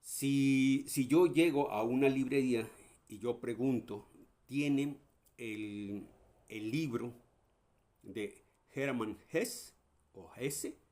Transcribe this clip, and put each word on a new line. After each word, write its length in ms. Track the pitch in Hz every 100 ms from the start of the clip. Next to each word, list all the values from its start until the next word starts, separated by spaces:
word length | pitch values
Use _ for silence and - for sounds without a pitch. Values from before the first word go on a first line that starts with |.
si, 840 | - - 139 139 135 135 135 135 139
si 200 | - 127
yo 200 | 151 175
llego 440 | 143 170 143 143
a 120 | 107
una 260 | 117 127 139
librería 580 | 131 127 139 131 117 110 - - _ _
y 120 | 107
yo 200 | 117 117
pregunto, 680 | 120 113 131 123 - 101 - - - _ _
¿tienen 520 | 135 143 139 143 143 _ _ _ _
el, 720 | 117 107 107 101 101 101 - - _ _ _
el 240 | 110 107
libro 420 | 131 160 117 120 120 _ _ _ _ _ _ _ _
de 400 | 98 95 104 - _ _ _
Hermann 460 | - 139 127 107 107 -
Hesse 420 | 160 226 - - _ _ _ _
o 160 | - -
Hesse? 380 | - 131 147 285 - _